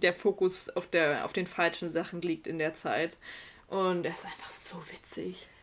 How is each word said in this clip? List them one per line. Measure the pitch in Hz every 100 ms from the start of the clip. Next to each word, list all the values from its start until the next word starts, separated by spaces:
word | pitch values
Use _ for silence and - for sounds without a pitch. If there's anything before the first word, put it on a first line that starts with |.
der | 180 175
Fokus | 202 196 185 - -
auf | 180 -
der, | 170 151 127
auf | -
den | 190 180
falschen | - 170 170 170
Sachen | 165 170 175
liegt | 175 160 -
in | 160
der | 156
Zeit. | 160 143 117 170 - - - - - -
Und | 190 185 175 170
er |
ist | - -
einfach | - -
so | - - 175 156
witzig. | 190 - - 180 185 - -